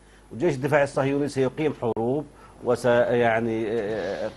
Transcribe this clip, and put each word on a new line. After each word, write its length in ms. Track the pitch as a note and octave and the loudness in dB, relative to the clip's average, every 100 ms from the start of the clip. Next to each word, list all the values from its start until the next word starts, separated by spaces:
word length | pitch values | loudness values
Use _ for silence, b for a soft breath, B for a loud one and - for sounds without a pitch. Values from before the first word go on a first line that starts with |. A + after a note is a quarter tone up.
| b b b | b b b
وجيش 240 | A2 E3+ C3+ | -4 -2 0
الدفاع 280 | C3 C#3+ | 2 2
الصهيوني 440 | C#3 - C3+ C#3+ C#3+ | 2 0 0 0 -2
سيقيم 460 | C3+ C3 C#3 D3+ - | 0 -2 0 -2 -2
حروب 440 | A#2+ A2 A#2 C#3+ D3 b b b | -4 -2 -2 -2 -4 b b b
وس-، 220 | A2+ A#2+ B2 | -2 0 4
يعني، 800 | A#2+ A#2+ A#2+ A#2 A2+ A#2 A2+ A2 | 4 4 4 2 2 0 -2 -2
آه، 600 | A2+ G#2 A2 F2+ F2 G#2 | -2 -4 -4 -4 -6 -8